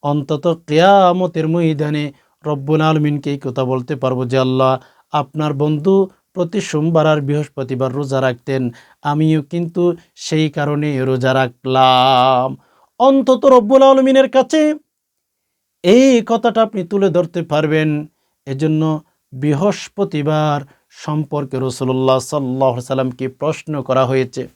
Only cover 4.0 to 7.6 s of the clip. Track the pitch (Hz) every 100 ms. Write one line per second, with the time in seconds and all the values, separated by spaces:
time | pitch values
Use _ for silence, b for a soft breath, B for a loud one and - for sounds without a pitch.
4 | 131 127 127 131 131 131 131 131 b b
5 | b 151 135 151 151 139 151 151 165 196
6 | 190 b _ - 175 202 180 151 156 165
7 | 156 151 139 147 147 -